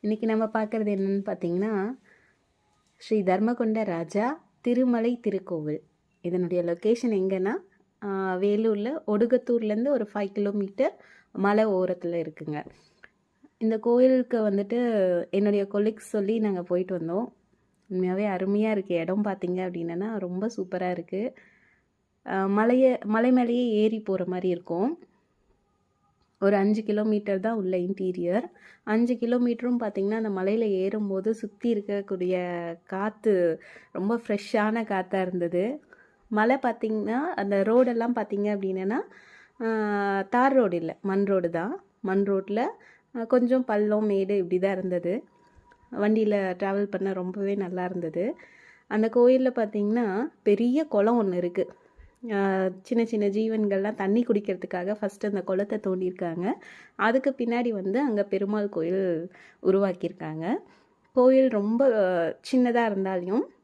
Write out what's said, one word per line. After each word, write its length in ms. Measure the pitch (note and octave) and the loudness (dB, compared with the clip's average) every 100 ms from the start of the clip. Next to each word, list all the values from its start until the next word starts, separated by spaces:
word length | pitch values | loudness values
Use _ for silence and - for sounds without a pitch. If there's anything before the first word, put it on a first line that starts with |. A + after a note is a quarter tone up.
இன்னைக்கு 260 | G#3+ G#3+ A3+ | -2 -2 0
நம்ம 180 | A3 | 0
பார்க்கறது 440 | A3 A3 G#3+ A3 G#3 G3+ | 0 -2 -2 -2 -2 0
என்னன்னு 260 | G3 G3 | 0 -2
பார்த்தீங்கன்னா, 680 | G3 F#3 F3 F3 G#3 G#3 G3+ C4 _ _ _ _ _ _ _ _ _ _ | -4 -6 -2 -2 -2 -2 -4 -8 _ _ _ _ _ _ _ _ _ _
ஸ்ரீ 260 | - A3 | -2 0
தர்மகொண்ட 600 | F#3+ F#3 G#3+ A#3+ A3+ A3 | 2 2 2 0 0 0
ராஜா 600 | G#3 E3 E3 G3+ A#3 D#4 _ _ | -2 -4 -2 -2 -2 -4 _ _
திருமலை 600 | - A#3+ B3+ A#3 A#3 A#3+ G#3+ | 0 2 2 2 0 0 -2
திருக்கோவில். 520 | F#3+ F#3+ E3+ D3+ D3+ _ _ _ _ | -4 -4 -6 -4 -6 _ _ _ _
இதனுடைய 420 | F3 F3+ F3 F3 | -4 -2 0 0
லொகேஷன் 440 | F3 E3+ G#3+ A#3 B3 | 0 -2 0 0 2
எங்கன்னா, 460 | G#3 F#3+ F#3+ F#3+ D#4+ - _ _ _ | 0 0 0 -2 -4 -8 _ _ _
ஆ, 340 | G3+ G3 F#3+ F#3 | -8 -4 -2 0
வேலூர்ல 600 | G3+ G#3 A3+ G#3 G#3+ D#4 - | 0 2 0 0 -2 -6 -2
ஒடுகத்தூர்லேருந்து 840 | G#3 A#3 B3+ B3+ - G#3+ G#3 B3+ | 0 2 2 2 0 0 -2 0
ஒரு 200 | C#4 G#3+ | 0 -2
ஃபைவ் 180 | G#3+ G3+ | -6 -6
கிலோமீட்டர் 640 | G3 G3+ G3+ G3 G3 C#4 - - - _ | -2 -2 -2 -6 -2 -2 -2 -20 -20 _
மலை 340 | - G3 G#3 A3 | -2 2 4 2
ஓரத்துல 600 | F#3 F#3 F3+ E3+ E3+ D#3+ | 2 0 -2 -4 -4 -6
இருக்குங்க. 380 | D#3 D#3 D3+ - - _ _ - _ _ _ _ _ | -8 -8 -8 -8 -18 _ _ -20 _ _ _ _ _
இந்த 200 | A3 A3 | -2 0
கோயிலுக்கு 720 | A3+ A#3+ B3+ C4 B3 A#3 G#3+ | 2 6 6 6 2 0 2
வந்துட்டு 280 | G3 G3+ A#3 A#3+ A3 F#3 F3 - | 0 0 -2 0 2 2 0 0
என்னுடைய 360 | G3 G3+ G3+ G3 | 0 2 2 0
கொலீக்ஸ் 360 | G#3 G#3 G#3+ - | 0 0 -2 -6
சொல்லி 300 | G#3+ G3 A3+ | -4 0 0
நாங்க 240 | G#3+ F#3+ | 0 -2
போயிட்டு 360 | F3+ F3+ F3+ F3+ | -2 -2 0 -4
வந்தோம். 340 | E3 F3+ A#3+ _ _ _ _ _ _ | -2 -4 -4 _ _ _ _ _ _
உண்மையாவே 360 | F#3 F#3 F#3 G#3 | -2 0 0 -2
அருமையா 440 | F#3 F#3+ G#3 A3 | -2 0 2 2
இருக்கு. 240 | G#3+ F#3+ | 0 0
இடம் 300 | E3+ E3 F#3+ | -2 0 -2
பார்த்தீங்க 340 | G#3 F#3+ F3+ F3+ | -2 -2 -4 -4
அப்படின்னா, 600 | F#3 F3+ E3+ E3+ G#3 A3 | -4 -6 -6 -4 -6 -6
ரொம்ப 320 | F#3 F3+ G#3+ A#3 | -6 -4 -4 -6
சூப்பரா 340 | F#3 F3+ F3+ | -6 -4 -4
இருக்கு. 440 | F3+ F3 F#3+ A#3+ - - _ _ _ _ _ _ _ - | -4 -6 -6 -6 -8 -20 _ _ _ _ _ _ _ -6
ஆ, 200 | F#3+ F#3+ | -2 0
மலைய-, 520 | G3+ A3+ B3 C4 B3 | 2 4 6 4 4
மலை 280 | G3+ A3 A#3+ | 0 2 4
மேலேயே 400 | B3+ A#3+ A#3+ B3 | 4 4 0 2
ஏறி 280 | G#3+ G#3+ A3 | 2 2 0
போற 240 | G#3+ F#3+ | -4 -2
மாதிரி 240 | F3+ F3+ F#3 | -2 -2 -2
இருக்கும். 500 | F3 F3+ E3+ A3 E4+ - _ _ _ _ _ _ _ _ _ _ _ _ _ | -2 -4 -2 -2 -2 -12 _ _ _ _ _ _ _ _ _ _ _ _ _
ஒரு 160 | G3 G3+ | 2 4
அஞ்சு 260 | G3 G#3 | 4 2
கிலோமீட்டர் 580 | G#3+ G#3 G#3+ G#3+ G#3 G3 | 0 0 2 0 0 -2
தான் 160 | G3+ A3+ | -2 -2
உள்ள 200 | F#3 F#3 | -2 -2
இன்டீரியர். 680 | F3+ G3 F#3 F#3 E3+ G3 E4+ - - - | -2 -2 -4 -2 0 0 -2 -14 -20 -18
அஞ்சு 320 | - G#3+ A#3+ | -2 0 2
கிலோமீட்டரும் 640 | A#3+ A#3 B3 A#3+ A#3 B3 B3 | 0 0 0 0 0 -2 -2
பார்த்தீங்கன்னா, 460 | A3 G3+ G3 A3 | -2 -2 -2 -2
அந்த 40 | A3 | -2
மலையில 300 | F#3+ F#3+ G#3+ | -2 0 0
ஏறும்போது 760 | A3 F#3+ F#3+ G#3+ G#3 F#3+ G3 | 0 0 0 -2 -2 -2 -2
சுத்தி 400 | A3 G3+ _ A#3+ | -4 -6 _ -2
இருக்கக்கூடிய 920 | A3 G3+ G3+ G3 F#3+ F3+ F#3 F3+ F3 E3+ E3+ | -2 -2 -6 -4 -4 -2 0 -2 -6 -8 -10
காத்து 800 | _ F#3+ G#3 G#3+ A3+ G3 F3 D#3+ - - - | _ -6 -6 -2 2 4 2 0 -8 -20 -12
ரொம்ப 280 | - F#3+ A#3 A#3 | -4 -2 -2 -2
ஃப்ரெஷ்ஷான 560 | G3+ G3+ A3 G#3 A3+ | -4 0 0 0 0
காத்தா 380 | G#3+ F#3+ F3+ F#3+ | -2 -4 -2 -2
இருந்தது. 600 | F#3 F3+ E3+ F3 G#3 D4 _ - _ _ _ | -2 -2 -2 0 -2 -4 _ -20 _ _ _
மலை 280 | G#3+ A3 C4+ | 0 2 2
பார்த்தீங்கன்னா, 640 | C4 A3 A3 G#3+ G3+ A#3+ | 0 -2 -2 -2 -2 -2
அந்த 440 | D#4 F4 G3+ G3 | -2 -4 -2 0
ரோடெல்லாம் 520 | G3 A#3 B3+ A#3 A#3 | 4 4 4 2 -2
பார்த்தீங்க 340 | A#3+ G#3 G3+ G#3 | -2 -2 -2 -2
அப்படின்னா, 480 | G#3 F#3+ F#3+ F#3+ B3 A4 - - - - _ | -2 -2 -2 -2 -2 -4 -14 -20 -20 -20 _
ஆ, 580 | A3+ A3 G#3 G#3 G3+ G3 | -4 -2 0 0 0 -2
தார் 300 | F#3+ A#3+ C4 | 0 2 4
ரோடு 240 | C4+ G#3+ F3 | 4 4 0
இல்ல, 200 | E3 - | -4 -6
மண் 240 | G3 G3 | -2 0
ரோடு 260 | G3+ F#3+ E3+ | 2 2 0
தான். 340 | E3 F#3 F#4 _ _ | -2 -4 -6 _ _
மண் 240 | F#3+ F#3+ G3+ | -2 0 2
ரோட்ல, 400 | G3 G3 G#3 C#4+ A#4 - - _ | 0 -2 -2 -2 -6 -20 -20 _
ஆ, 100 | A#3+ | -10
கொஞ்சம் 400 | A3+ B3+ A#3+ C4 | 0 2 4 2
பள்ளம், 420 | B3 G#3 G#3 G#3+ G#3+ | 2 0 2 2 2
மேடு 300 | G3 F#3+ G3+ | 0 0 0
இப்படி 220 | F3 F3+ | 0 0
தான் 140 | F#3+ | 0
இருந்தது. 520 | F#3 F#3 F3+ F3 G#3 - _ _ - _ - _ | 0 -2 -2 -2 -4 -8 _ _ -20 _ -20 _
வண்டியில 640 | - G#3 A3 G#3+ G3+ F#3+ F3+ | -2 2 2 2 2 0 -2
டிராவல் 320 | G3 G3 G3+ | -2 -2 -2
பண்ண 220 | G3 F#3+ | -2 -4
ரொம்பவே 420 | F#3 F3+ F#3 G3 | -4 -6 -4 -4
நல்லா 300 | G3+ F#3 F3+ | -4 -4 -4
இருந்தது. 500 | F3+ F3+ E3+ D#3+ G3+ E4+ - - - - _ | -6 -4 -6 -4 -4 -6 -14 -20 -20 -20 _
அந்த 240 | G#3+ A3 | 0 2
கோயில்ல 360 | A3+ A#3+ C4 C4 | 6 6 6 4
பார்த்தீங்கன்னா, 800 | B3 G#3+ G#3 G#3 A3+ A3+ F#3+ A#3 _ | 0 -2 0 0 0 0 -2 -4 _
பெரிய 420 | - G3+ A#3+ C4 | 2 4 4 2
குளம் 480 | D#4 G#3+ G#3 A#3+ G3+ | 0 2 4 4 2
ஒண்ணு 40 | F3+ | 0
இருக்கு. 360 | F3 F3+ - - _ _ - _ A#3+ | -2 -2 -4 -6 _ _ -20 _ -4
ஆ, 360 | G3+ G3 F#3+ F#3 F#3 | 0 0 2 0 -4
சின்ன 220 | - A#3 | -2 0
சின்ன 220 | A#3 A3 G#3 | 0 0 0
ஜீவன்கள்லாம் 680 | G3+ A3 A3 G#3 G3 G3 | 0 0 0 0 0 -2
தண்ணி 300 | G#3+ G3 G#3+ | -2 0 2
குடிக்கிறதுக்காக 720 | A#3+ G#3 G3+ F#3 F#3 F3+ F3+ | 4 0 0 -6 -6 -6 -4
ஃபஸ்ட்டு 320 | G#3 G3+ - G#3 | -4 -6 -6 -6
அந்த 160 | G3 | -4
குளத்தை 360 | F3+ F#3 G3+ A3 | -2 -2 -2 -4
தோண்டியிருக்காங்க. 760 | G#3 F#3 F#3 F3+ F3 E3 F#3 - - - - - | -2 -2 -4 -4 -6 -4 -4 -6 -10 -20 -20 -4
அதுக்கு 380 | G#3+ B3 C4+ C4 | 0 2 0 -2
பின்னாடி 300 | A#3 A#3+ A#3+ | -2 0 -2
வந்து 320 | G#3+ F#3 G#3+ | -2 -2 -2
அங்க 240 | C#4+ G#3+ | 0 0
பெருமாள் 440 | G3+ G3 G3 G#3+ G3+ | 0 -2 -2 -2 -2
கோயில் 600 | F#3+ E3 F#3+ F#3+ E3 F3 - - _ | -4 -2 0 0 -2 -6 -14 -20 _
உருவாக்கியிருக்காங்க. 920 | F#3 F#3+ G3 F3+ E3 - D#3+ D#3 E3 D#4 - - _ _ _ | 2 2 2 -2 -6 -6 -10 -6 -4 -4 -6 -20 _ _ _
கோயில் 360 | - B3+ C4 C4 | 4 6 8 6
ரொம்ப, 460 | G#3+ G3+ A#3 C4+ | 2 0 2 4
ஆ, 380 | A3 F#3+ F3+ E3 - - | 4 2 2 0 -4 0
சின்னதா 320 | B3+ B3 A#3 | 2 4 2
இருந்தாலும் 680 | A#3 G3 F#3+ F#3+ F3+ A3 - _ | 0 0 -2 -2 -2 -2 -2 _